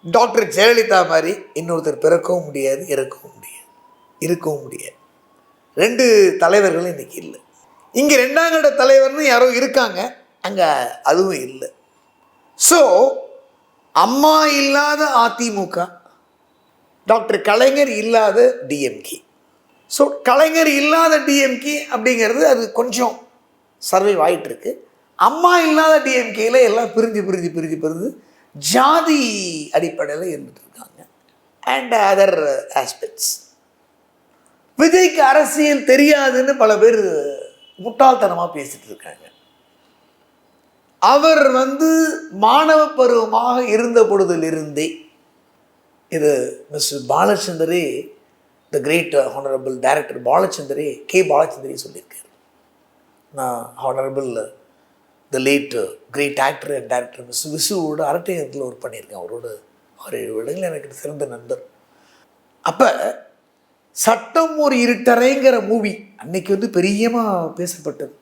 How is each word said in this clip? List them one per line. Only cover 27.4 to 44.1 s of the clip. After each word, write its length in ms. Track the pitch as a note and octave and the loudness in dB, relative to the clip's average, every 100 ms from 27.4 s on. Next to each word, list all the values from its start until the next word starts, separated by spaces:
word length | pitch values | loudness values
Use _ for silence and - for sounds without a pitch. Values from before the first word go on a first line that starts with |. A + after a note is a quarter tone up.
| E3+ E3 | -4 -6
பிரிஞ்சு, 220 | D#3+ D#3+ | -8 -6
பிரிஞ்சு 340 | D#3 D#3+ A#3 - _ _ _ D3 | -6 -6 -10 -10 _ _ _ -10
ஜாதி 1120 | D3 A#3 C#4 D#4+ D#4+ D4+ A#3+ G#3 F3+ D#3+ D3 | -2 2 4 2 2 0 -2 -6 -8 -10 -4
அடிப்படையில 500 | D3 E3 - D3+ D3 | -2 -2 -6 -8 -6
இருந்துட்டு 320 | F3+ D3 C3+ _ | -8 -10 -14 _
இருக்காங்க. 440 | _ - - _ - _ _ _ _ _ | _ -20 -20 _ -20 _ _ _ _ _
And 320 | - C4+ B3 | -4 -4 -2
other 680 | A3+ G3 G3 G3 F3 D3+ C3+ - | 0 2 4 4 2 -2 -4 -4
aspects. 840 | - B2+ - D3 - - - _ _ _ _ _ _ _ _ _ _ _ _ _ - | -4 -4 -10 -14 -8 -8 -8 _ _ _ _ _ _ _ _ _ _ _ _ _ 0
விஜய்க்கு 460 | D#4+ F4+ F4+ D#4 | 4 4 4 4
அரசியல் 600 | C4 C#4+ D4 C#4+ D4+ C#4+ - | 4 4 2 0 0 2 4
தெரியாதுன்னு 720 | C#4 C#4+ D4 C4+ B3+ C4 C4 | 4 6 4 2 0 0 2
பல 200 | A3 G3+ | 2 6
பேர் 220 | A3 A3+ F#3+ D#3 C#3+ C#3 - _ _ _ | 4 4 0 -2 -4 -8 -16 _ _ _
முட்டாள்தனமா 640 | G3+ A3 C4 B3+ G3+ E3+ F3 | -14 0 2 2 0 -2 -8
பேசிட்டு 320 | D3 C3 - A2 | -10 -14 -16 -20
இருக்காங்க. 440 | G2 E2 D2+ E2 _ _ _ _ _ _ _ _ _ _ _ _ _ _ _ _ _ | -20 -20 -20 -20 _ _ _ _ _ _ _ _ _ _ _ _ _ _ _ _ _
அவர் 500 | G#3+ C#4 D#4+ D#4 C4+ | 2 4 4 4 4
வந்து 680 | B3+ C4 C#4 D#4+ D#4+ D#4+ D#4+ D#4 | 2 -2 0 2 2 0 -2 -12
மாணவ 560 | F#3+ G#3+ C4+ D#4 D#4 D4+ | 0 2 4 4 4 2
பருவமாக 760 | - B3 A#3+ A3 A3 B3 B3 | 2 2 2 0 0 0 -2
இருந்த 400 | A#3+ A3 A#3+ A#3 | 0 0 2 2
பொழுதிலிருந்தே, 1040 | G#3+ | 4